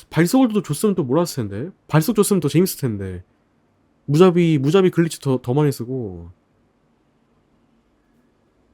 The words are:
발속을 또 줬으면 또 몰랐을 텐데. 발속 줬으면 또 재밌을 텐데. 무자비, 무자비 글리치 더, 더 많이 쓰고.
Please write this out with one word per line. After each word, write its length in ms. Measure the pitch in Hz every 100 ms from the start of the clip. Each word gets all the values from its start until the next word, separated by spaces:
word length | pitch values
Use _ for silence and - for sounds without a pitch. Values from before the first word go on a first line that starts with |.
| -
발속을 380 | - 175 262 254
또 140 | 208
줬으면 320 | - 147 214
또 100 | 185
몰랐을 440 | 131 147 175 - 104
텐데. 220 | 98 160 - -
발속 260 | 156 156
줬으면 260 | 214 196 196
또 80 | 147
재밌을 320 | 151 185 -
텐데. 440 | 131 101 95 90 - _ _ _ _ _ _ _
무자비, 540 | - 143 185 175 170 151
무자비 320 | 135 190 185
글리치 300 | 170 170 -
더, 200 | 139 127
더 140 | -
많이 180 | 139 151
쓰고. 580 | 127 120 131 110 87 85 - _ _ _ _ _ _ _ _ _ _ _ _ _ _ _ _ _ _ _ _ _ _ _